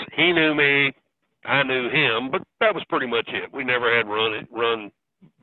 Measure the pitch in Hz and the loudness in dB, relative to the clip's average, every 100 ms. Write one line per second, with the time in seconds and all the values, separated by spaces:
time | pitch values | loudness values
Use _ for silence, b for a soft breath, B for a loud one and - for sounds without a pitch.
0 | 117 - 170 170 156 147 143 139 139 - | -8 0 2 4 2 4 4 4 2 -2
1 | _ _ _ _ - 131 135 131 120 135 | _ _ _ _ -2 0 2 0 0 0
2 | 139 113 131 180 - _ 220 170 - 160 | 2 0 -2 -6 -6 _ 0 0 -4 -4
3 | 131 117 110 107 87 127 127 123 120 117 | -2 -2 -2 -6 -8 -8 -2 0 2 2
4 | 107 104 113 107 - 113 117 113 101 - | 0 0 -2 -2 -8 -2 -2 -2 -6 -16
5 | _ _ - _ | _ _ -20 _